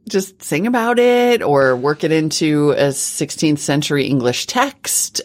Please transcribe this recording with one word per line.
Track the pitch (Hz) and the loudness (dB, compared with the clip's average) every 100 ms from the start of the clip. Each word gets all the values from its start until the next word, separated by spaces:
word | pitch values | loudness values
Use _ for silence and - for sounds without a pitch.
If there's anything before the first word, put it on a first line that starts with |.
| - | -6
just | 190 202 - | -4 -4 -10
sing | - 147 220 | -6 -2 0
about | 247 233 240 | 0 0 2
it | 247 240 240 240 | 4 4 2 2
or | - 143 135 | 2 4 4
work | 127 139 143 | 2 0 0
it | 160 | 0
into | 160 156 - 156 151 147 | 2 0 0 0 2 2
a | - 143 | 2 0
sixteenth | 135 - - 151 - 156 147 | -2 -6 -6 -6 -2 0 0
century | - 143 143 143 113 | -2 -2 0 -2 0
English | 135 123 123 - | 0 0 -2 -4
text. | 247 277 - - - - - | -2 -2 -4 -6 -4 -4 -6